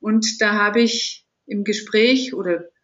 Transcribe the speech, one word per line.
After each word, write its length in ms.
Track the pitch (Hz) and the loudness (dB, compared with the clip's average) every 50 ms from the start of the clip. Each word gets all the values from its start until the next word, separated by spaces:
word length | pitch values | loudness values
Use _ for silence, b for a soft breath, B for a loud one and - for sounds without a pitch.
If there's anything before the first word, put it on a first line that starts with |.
Und 400 | - 214 214 226 220 - - - | -4 0 0 0 0 0 -2 0
da 140 | 220 208 208 | 0 0 2
habe 260 | 208 208 208 208 233 | 2 2 2 2 2
ich 440 | 233 220 - - - - - - _ _ _ _ _ | 2 2 2 -2 -6 -8 -10 -12 _ _ _ _ _
im 160 | - 208 202 202 | -8 -6 -6 -4
Gespräch 720 | 208 208 - - - - 214 220 247 262 262 - - - | -4 -4 -6 -4 -2 0 2 4 4 4 2 0 -2 -6
oder 300 | - 190 180 170 165 170 - _ _ | -6 -4 -2 -2 -4 -4 -10 _ _